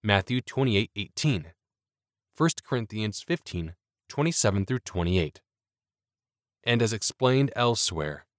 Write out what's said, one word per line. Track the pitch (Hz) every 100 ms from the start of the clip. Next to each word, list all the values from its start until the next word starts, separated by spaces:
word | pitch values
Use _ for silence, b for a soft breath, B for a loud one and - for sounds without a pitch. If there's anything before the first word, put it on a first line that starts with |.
Matthew | 107 101 - 127
twenty-eight | - - 135 101 110 -
eighteen, | 101 - 151 104 85 _ _ _ _ _ _ _ _
First | - 160 -
Corinthians | - 127 110 110 107 -
fifteen, | - 170 - 90 82 - _ _ _
twenty-seven | - 160 165 110 98 98
through | 127
twenty-eight. | - 90 85 90 76 - _ _ _ _ _ _ _ _ _ _ _ _
And | 117 117
as | 113
explained | 110 - - 127 131 139
elsewhere | - 120 117 - 82 76 73 _